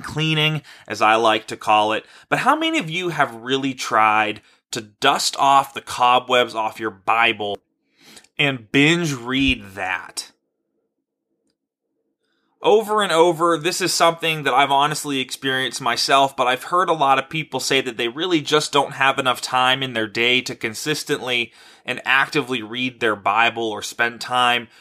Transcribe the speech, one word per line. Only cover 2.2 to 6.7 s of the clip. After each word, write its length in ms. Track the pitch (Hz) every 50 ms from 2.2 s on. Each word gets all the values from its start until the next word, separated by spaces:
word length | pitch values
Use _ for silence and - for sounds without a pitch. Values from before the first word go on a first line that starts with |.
| - -
But 120 | 143 143
how 140 | - 247 285
many 240 | 311 330 320 330 311
of 100 | 185 160
you 200 | 160 185 180 175
have 260 | 156 147 139 120 117
really 400 | 113 113 123 135 135 135 135 127
tried 680 | - - - 120 110 110 107 107 107 107 104 107 107 - _ _ _ _ -
to 120 | - 123 107
dust 520 | 107 104 - - 139 151 190 - - - -
off 340 | 135 139 139 135 135 - -
the 80 | 113
cobwebs 760 | - - - - 127 123 123 127 123 123 127 123 120 113 110
off 240 | 113 110 110